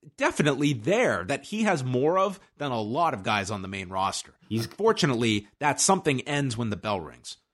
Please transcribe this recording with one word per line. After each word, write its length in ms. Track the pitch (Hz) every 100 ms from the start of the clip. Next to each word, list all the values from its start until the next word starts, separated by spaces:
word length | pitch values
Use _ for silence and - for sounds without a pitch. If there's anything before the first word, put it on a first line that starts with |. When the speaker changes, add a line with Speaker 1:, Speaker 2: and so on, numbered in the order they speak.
| 156 -
Speaker 1:
definitely 540 | 285 - 151 139 147
there 540 | 131 110 214 220 101 90
that 180 | 135
he 200 | - 214
has 200 | 214 170
more 340 | 127 127 147 185
of 220 | 190 190 - -
than 140 | 147
a 100 | 120
lot 320 | 107 135 170
of 100 | 127
guys 280 | 95 107 98
on 100 | 107
the 60 | 92
main 220 | 98 92
roster. 440 | 95 95 - - _ _
Speaker 2:
He's 180 | 113 113
Speaker 1:
Unfortunately, 800 | - 214 220 160 117 117 104 - _
that 220 | 147 139
something 400 | - 190 156 131
ends 340 | - 143 139 113
when 140 | 117
the 80 | 98
bell 240 | 107 101
rings. 360 | 76 60 - - _